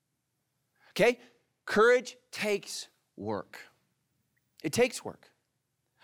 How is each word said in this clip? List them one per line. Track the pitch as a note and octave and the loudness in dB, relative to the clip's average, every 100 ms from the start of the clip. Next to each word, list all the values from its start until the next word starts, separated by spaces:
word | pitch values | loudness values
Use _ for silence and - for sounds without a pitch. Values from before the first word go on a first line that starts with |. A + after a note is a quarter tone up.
| _ _ _ _ _ _ _ _ _ | _ _ _ _ _ _ _ _ _
Okay? | - A3+ A#3+ - _ _ _ - | 2 2 2 -6 _ _ _ -2
Courage | G#3 A#3 B3 - - _ | 4 6 4 0 -14 _
takes | - G#3 G3+ - - - _ _ - | -8 -4 -4 -6 -14 -16 _ _ -12
work. | G2+ G2+ - - - _ _ _ _ _ _ _ _ _ | -8 -6 -8 -18 -20 _ _ _ _ _ _ _ _ _
It | D#3 | -4
takes | A3+ B3+ - | 0 0 -2
work. | G2 - _ _ _ _ _ _ _ _ | -14 -16 _ _ _ _ _ _ _ _